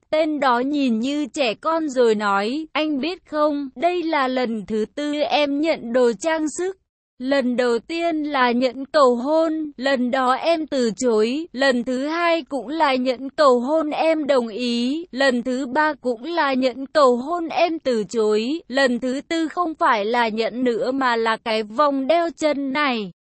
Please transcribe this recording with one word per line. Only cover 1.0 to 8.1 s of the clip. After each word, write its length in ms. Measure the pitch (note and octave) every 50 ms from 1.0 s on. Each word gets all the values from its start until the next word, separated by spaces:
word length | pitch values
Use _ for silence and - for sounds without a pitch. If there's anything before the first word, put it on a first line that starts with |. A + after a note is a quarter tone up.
| A#3+ C#4 C#4+ D4 D4
trẻ 280 | A3+ - D#4 C4 A3 G3
con 340 | - - D#4+ E4 E4 D#4+ C#4+
rồi 260 | B3 C4 A#3+ A3+ A3
nói, 520 | G#3 G#3+ G3+ G3 G3 G#3 A3+ C4+ D#4 D#4+ -
"Anh 280 | - C#4 D#4 D#4 D4 C4
biết 180 | C#4 E4 F#4+ F4 _
không, 420 | - D4+ D4+ D4+ D4+ C#4+ C#4+ C#4+ C4 -
đây 260 | B3 D#4+ F4 F4+ F4+
là 260 | D#4+ E4 D#4 C#4+ C4 B3+
lần 380 | B3+ B3+ B3 A3 A#3 A3 F#3
thứ 180 | - A3 G#3+ A3 - -
tư 180 | C#4+ D4 D4 D4 D4+ - -
em 320 | - D4 D4 C#4 C#4+ C#4+
nhận 320 | D#4 E4 C#4+ - - A#3
đồ 200 | A#3 B3+ B3 A#3 A3 -
trang 240 | - D#4+ D#4+ D#4+ D#4 C#4+ - -
sức. 180 | F4+ F#4+ F#4+ _ _ _ _ _ _ _ _ -
Lần 380 | B3 C4+ C#4 C#4 A#3+ B3 B3
đầu 220 | A#3+ B3 A#3+ A#3 A3+
tiên 440 | - - E4 E4+ E4+ E4+